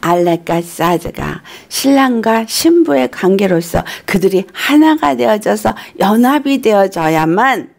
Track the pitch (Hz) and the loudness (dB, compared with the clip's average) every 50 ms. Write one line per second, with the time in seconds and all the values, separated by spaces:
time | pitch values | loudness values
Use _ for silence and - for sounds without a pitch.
0 | - 165 175 175 175 175 170 165 170 - 170 170 170 170 - - 165 170 175 160 | 0 0 0 2 2 0 0 -2 -2 -4 -4 -4 -4 -6 -6 -4 -2 0 0 -2
1 | - - - - 147 - - - _ - - - - _ - - - 269 277 269 | -2 -8 -10 -8 -8 -8 -8 -12 _ -20 -20 -20 -20 _ -10 -4 0 2 2 2
2 | 269 262 247 226 214 226 220 226 226 226 - - - 330 339 349 330 302 285 269 | 2 2 0 0 0 0 0 0 -2 -4 -6 -2 2 2 4 4 2 2 2 0
3 | 254 247 - - - 180 196 196 202 185 180 165 165 170 - 170 170 - - - | 0 -2 -4 -2 0 0 2 2 2 0 0 -2 -2 -2 -4 -6 -6 -6 -12 -14
4 | - - - 190 170 196 190 180 - - - - - - 277 302 311 311 311 311 | -8 -4 -4 0 0 2 0 0 -4 -4 -10 -10 -4 2 4 4 4 4 2 2
5 | - 294 277 - - 226 214 214 208 - 208 214 - - 202 - - - _ - | 0 -2 0 0 0 0 0 0 0 -2 -4 -2 -2 -4 -4 -6 -12 -20 _ -2
6 | 185 190 214 226 240 247 277 302 285 277 277 269 269 226 214 202 196 190 190 180 | 0 0 2 2 2 2 2 0 0 0 -2 0 0 2 2 4 2 2 0 -2
7 | 160 156 160 156 156 160 165 190 240 269 254 190 175 - _ | -2 0 0 2 0 0 2 2 2 2 0 -2 -6 -12 _